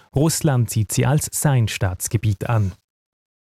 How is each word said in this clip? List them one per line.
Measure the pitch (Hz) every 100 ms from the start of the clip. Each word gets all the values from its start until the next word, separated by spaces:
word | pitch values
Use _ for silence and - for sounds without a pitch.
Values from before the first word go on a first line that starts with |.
| _ 135
Russland | 160 - 156 127 113
sieht | 110 104
sie | - 123
als | 151 -
sein | - 156 131 110
Staatsgebiet | - 95 87 - 117 110 98 -
an. | 113 98 - _ _ _ _ _ _ _